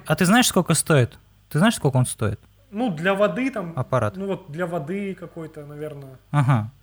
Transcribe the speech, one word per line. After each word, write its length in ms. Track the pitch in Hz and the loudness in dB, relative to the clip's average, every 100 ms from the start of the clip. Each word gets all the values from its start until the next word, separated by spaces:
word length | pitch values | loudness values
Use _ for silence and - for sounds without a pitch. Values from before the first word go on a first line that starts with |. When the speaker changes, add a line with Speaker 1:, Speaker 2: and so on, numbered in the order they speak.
| - | -2
Speaker 1:
А, 60 | |
а 20 | 160 | 2
ты 100 | 180 | 4
знаешь, 200 | 233 - | 6 4
сколько 280 | - 170 160 | 2 2 0
стоит? 420 | - 151 117 - _ _ - | 4 4 4 -2 _ _ -4
Ты 80 | 147 | 2
знаешь, 160 | 214 - | 2 2
сколько 220 | 143 127 | 0 2
он 80 | 127 | 0
стоит? 340 | - 107 110 _ _ _ | -2 -4 -4 _ _ _
Speaker 2:
Ну, 220 | 202 247 | -4 -2
для 220 | 156 180 196 | 0 0 2
воды 340 | 208 190 262 | 2 0 -4
там, 240 | 233 175 165 | -4 -6 -6
Speaker 1:
Аппарат. 400 | 123 127 107 185 | -2 0 0 -4
Speaker 2:
ну 120 | 196 | -6
вот 240 | 185 - | -6 -8
для 160 | 147 180 | -6 -4
воды 480 | 175 143 196 196 180 | -4 -6 -6 -6 -8
какой-то, 500 | 160 170 160 156 143 | -12 -14 -14 -14 -16
наверное. 540 | 147 151 143 135 131 - | -12 -10 -12 -16 -20 -4
Speaker 1:
Ага. 420 | 147 131 123 107 - | 0 2 2 0 -10